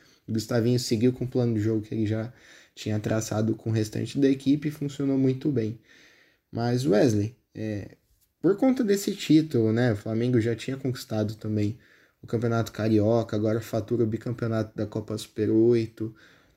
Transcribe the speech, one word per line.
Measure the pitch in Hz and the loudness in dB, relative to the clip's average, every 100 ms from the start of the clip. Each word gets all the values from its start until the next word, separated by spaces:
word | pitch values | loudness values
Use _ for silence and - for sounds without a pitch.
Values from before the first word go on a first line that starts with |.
| _ _ - | _ _ -6
o | |
Gustavinho | 113 107 123 113 123 | -4 0 0 2 2
seguiu | - 113 127 | 0 2 2
com | 123 | 2
o | 127 | -2
plano | 127 120 | 0 0
de | 110 | 0
jogo | 107 110 | 0 -2
que | 104 | -2
ele | 113 104 | -2 -2
já | 110 110 - - - _ | -2 -6 -12 -20 -20 _
tinha | - 110 107 | -10 -4 -2
traçado | - 110 113 - 110 110 | 0 -2 -2 0 0 -2
com | 117 | -2
o | |
restante | 110 107 113 117 - | 0 0 -4 -4 2
da | 139 | 2
equipe | 135 135 147 151 | 2 0 0 -2
e | |
funcionou | 147 143 - 139 135 | -6 -8 -4 -2 2
muito | 131 131 156 | 2 0 0
bem. | 123 110 113 _ - - _ _ _ _ | 0 -2 -6 _ -20 -20 _ _ _ _
Mas, | 107 120 123 139 | -4 0 0 2
Wesley, | 202 147 107 107 - _ | 4 4 2 -2 -6 _
é, | 107 107 101 - - _ _ _ _ | -10 -8 -8 -10 -18 _ _ _ _
por | 160 196 | 0 2
conta | 262 254 | 2 2
desse | 220 202 - 190 | 2 0 -2 -2
título, | - 156 156 120 110 | 4 4 4 2 2
né, | 113 123 | 4 2
o | 104 | 0
Flamengo | 113 113 123 123 | -2 -2 2 2
já | 110 | 2
tinha | 113 - 131 | -2 -6 -6
conquistado | 131 123 - 107 104 | -6 -6 -4 -2 -2
também | 107 110 107 104 120 _ _ _ _ | -4 -4 -2 -2 -4 _ _ _ _
o | - | -6
Campeonato | 117 117 117 113 | -2 0 0 -2
Carioca, | - 110 110 104 117 107 | -2 2 4 4 2 0
agora | 107 110 113 | -2 0 -2
fatura | 110 117 104 117 | -4 -6 -2 0
o | 113 | 0
bicampeonato | 110 127 120 117 113 107 - | -2 -6 -6 -2 -2 -4 -6
da | 107 | -6
Copa | 113 104 107 | -6 -8 -8
Super | - - 107 | -8 -4 2
oito, | 110 117 120 110 - 110 - - _ _ | 4 6 4 0 -6 -10 -10 -20 _ _